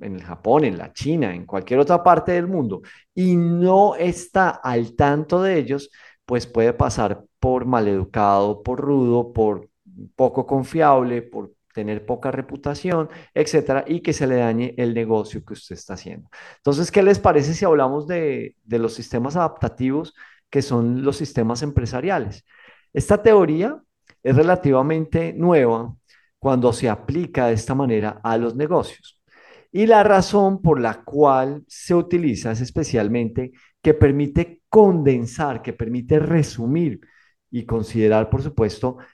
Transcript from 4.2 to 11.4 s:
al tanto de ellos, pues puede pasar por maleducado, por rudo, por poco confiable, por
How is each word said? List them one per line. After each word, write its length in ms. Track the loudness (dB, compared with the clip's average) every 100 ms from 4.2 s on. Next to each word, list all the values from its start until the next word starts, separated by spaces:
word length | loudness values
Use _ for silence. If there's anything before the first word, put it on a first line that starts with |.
| -4 0 0
al 460 | -2 -2 -2 -2 0
tanto 480 | 0 0 0 0
de 160 | 0 0
ellos, 320 | -2 -6 -8 _ -20 _ -6
pues 220 | -4 -2
puede 260 | 2 2
pasar 500 | 2 -2 0 -2 -4 -12 -6
por 260 | -2 -2 0
maleducado, 1000 | 0 0 -2 -4 0 2 2 0 -4
por 160 | -6 -6
rudo, 520 | -2 0 2 0 -2
por 380 | -2 0 -2 -10 _ _ -20 -12 -2
poco 320 | 0 0 -2
confiable, 720 | -2 -2 0 4 4 2 -6
por 300 | -8 -14